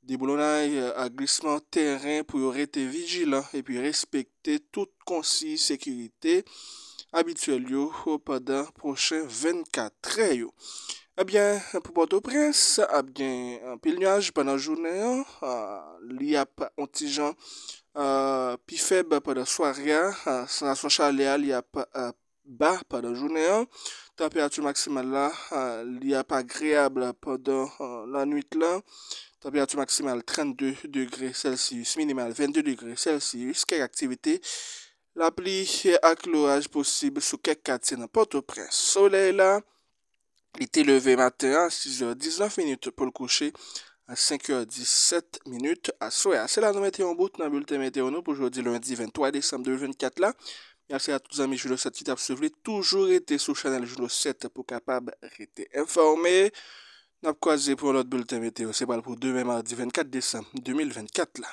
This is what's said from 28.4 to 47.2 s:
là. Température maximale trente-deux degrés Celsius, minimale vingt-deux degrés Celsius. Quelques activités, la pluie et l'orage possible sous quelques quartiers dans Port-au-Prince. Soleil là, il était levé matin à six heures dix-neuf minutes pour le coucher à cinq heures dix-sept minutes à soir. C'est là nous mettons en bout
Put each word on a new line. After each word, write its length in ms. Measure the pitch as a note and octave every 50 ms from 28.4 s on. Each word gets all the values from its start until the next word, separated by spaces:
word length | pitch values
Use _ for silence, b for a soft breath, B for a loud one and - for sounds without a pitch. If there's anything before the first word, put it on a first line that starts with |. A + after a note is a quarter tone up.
| C#3 _ -
là. 240 | D#3 D#3+ E3 F3 F#3+ G#3 B B B B B B B B B B B
Température 400 | - C#3+ C3+ D3 C#3 - - D3
maximale 420 | C3+ - - - - C#3 B2+ A#2+ A#2
trente-deux 540 | - - - D#4 - C3 - C#3 C3+ C3+ - -
degrés 480 | D3 C#3 C#3 C3 B2 B2 B2+ C3 C3 B2
Celsius, 640 | - - D3 B2+ B2+ - - C3 A#2+ A#2+ - -
minimale 360 | D#3+ D#3 D3+ C#3 C3 B2 A#2 A2+
vingt-deux 300 | - D3 C#3+ D3 D#3+ D3+
degrés 320 | D3 C3 A2+ A#2+ A#2 A#2+
Celsius. 720 | - - E3+ D#3 C#3+ C#3+ - - A#2+ B2 B2+ D#3 - -
Quelques 180 | - F#3 D#3+ C#3
activités, 580 | - - - - C4 - - - D#4 D#4+ F#4 B B B B B B B B B B B B B _ _
la 160 | E3+ E3 E3 E3
pluie 360 | - F3+ F#3+ F#3+ F#3+ F#3+ F#3 - - -
et 120 | G3 E3+ E3+ - E3 E3 - -
l'orage 420 | F3+ E3 D#3 D3+ C#3+ C#3 C#3 C#3+ C#3
possible 520 | - D3+ C#3 - - - - C#3+ C#3 C#3+
sous 180 | - - - C3
quelques 260 | _ - - - _
quartiers 320 | - - - - - -
dans 100 | A#3+ A#3
Port-au-Prince. 640 | A3 _ A3+ A3 G#3+ - C#3+ C3 _ - - G2+ -
Soleil 640 | - - - - - G3 G3 G3+ F#3+ F#3+ G3 F#3+ F#3
là, 260 | G3 F#3+ F#3+ G3 G#3 G#3 _ _ _ _ _ _ _ _ _ _ _ _ _ _ _ _ _ _ -
il 60 | C4
était 200 | - - - D3+
levé 320 | C#3+ C#3 C3+ B2+ C3+ B2+
matin 480 | - C3 B2+ B2 _ - C3 C3+ D#3 F3
à 60 | E3+
six 340 | E3 - - C#3+ C3+ B2+ -
heures 100 | A#2 A#2+
dix-neuf 420 | B2+ C#3 D#3+ D#3+ E3+ G3+ G#3 G3+ -
minutes 320 | F3+ D3+ C3+ B2+ - B2+
pour 160 | - - C3+
le 40 | B2+
coucher 420 | B2 - C3 A#2+ - - D3+ D3 - B B B B B B B B B B
à 80 | - B2
cinq 340 | - - - - - - -
heures 160 | C#3+ B2+ A#2
dix-sept 760 | G#2+ - - - - - - - - - E3+ E3 _ - - _
minutes 440 | - B2+ A#2+ B2 D3 E3+ - _ - - _
à 120 | - A2 -
soir. 360 | - - G3+ F3+ C3 - C3+
C'est 120 | - -
là 120 | A3 G#3+ G3+
nous 80 | G3+
mettons 280 | G3 G3 F#3+ - G3 F3+
en 60 | E3+
bout 160 | E3+